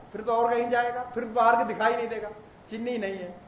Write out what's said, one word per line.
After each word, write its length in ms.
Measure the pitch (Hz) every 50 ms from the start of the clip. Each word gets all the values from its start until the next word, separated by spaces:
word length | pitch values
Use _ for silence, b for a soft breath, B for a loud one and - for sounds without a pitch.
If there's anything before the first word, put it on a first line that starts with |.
| - - -
फिर 100 | 202 214
तो 100 | 233 233
और 180 | 226 233 233
कहीं 200 | 240 233 240 247
जाएगा, 320 | 247 240 240 240 240 247 247
फिर 220 | - - 226 -
मार्ग 420 | 226 214 240 226 233 233 233 233
दिखाई 300 | 214 208 170 214 226 233
नहीं 120 | 240 233 214
देगा, 200 | 226 214 208 208 - - - - - - - -
चिन्ह 200 | 214 220 233 247
ही 80 | 247 226
नहीं 200 | 202 196 196 190
है, 160 | 180 175 180 - -